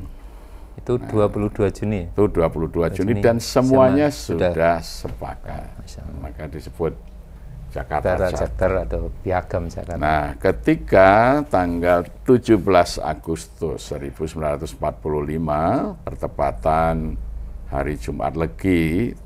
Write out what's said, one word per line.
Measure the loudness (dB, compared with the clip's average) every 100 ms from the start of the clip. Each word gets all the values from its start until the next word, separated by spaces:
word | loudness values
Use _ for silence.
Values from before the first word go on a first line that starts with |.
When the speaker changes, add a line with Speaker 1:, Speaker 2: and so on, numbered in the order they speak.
Speaker 1:
Hmm. | -12 -14 -16 -18 -18 -18 -18 -10
Itu | -4 -4
Speaker 2:
Nah, | 0
Speaker 1:
dua | 2 2
puluh | 2 -2
dua | 0 0
Juni. | 0 -2 -2
Speaker 2:
itu | -2 2 2
dua | 4 0
puluh | 0 -2
dua | 0 0
Juni | 0 0 2
Speaker 1:
Juni. |
Speaker 2:
dan | 4 2
semuanya | 0 2 4 6 6 6 2
Speaker 1:
Siapa? | 0 -4
Sudah. | 0 2
Speaker 2:
sudah | 4 4 2
sepakat. | -2 -10 -10 -10 -10 -10 -10 -10 -12
Speaker 1:
Ah, | -14
Masya | -14 -14
Allah. | -12 -10
Speaker 2:
Maka | -12 -10 -10
disebut | -10 -10 -4 -4 -4 -12 -18 -18 -16 -16 -14 -12
Jakarta | -10 -4 -2 0
Speaker 1:
Jakarta | 2 0
Speaker 2:
Charter. | 0
Speaker 1:
Charter | -2 0 0 0
atau | -2 -4 -6 -6
Piagam | -2 -2 -2 -4 -4
Jakarta. | -8 -8 -2
Speaker 2:
Nah, | 0 2 0 0
ketika | 0 0 2 0 4 6 8 8 6 4 2
tanggal | 0 0 2 4 4 2 -2 4
tujuh | 4 6 4
belas | 6 6 4 2
Agustus | -4 -4 -4 -6 -8 -6 -6 -4 -8
seribu | -8 -8 -6 -6
sembilan | -4 -2 -2
ratus | -4 -6
empat | -6 -4
puluh | -2 -2
lima, | -2 -2 0 0 2 0 -2 -6
bertepatan | -10 -6 -6 -2 -2 0 0 2 2 0 -4 -6 -8 -10 -10 -12 -8
hari | -4 -4 -4
Jumat | -6 -4 -4 -2
Legi, | -4 -2 2 4 4 2 -2 -4